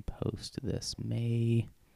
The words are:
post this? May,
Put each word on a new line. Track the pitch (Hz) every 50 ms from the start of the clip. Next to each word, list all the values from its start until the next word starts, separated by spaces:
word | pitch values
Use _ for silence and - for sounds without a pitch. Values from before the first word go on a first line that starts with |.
| 101
post | - - - - - - - - - - - -
this? | 104 - - - - - -
May, | 110 113 113 117 117 117 117 117 117 117 117 117 113 - - - _ _ _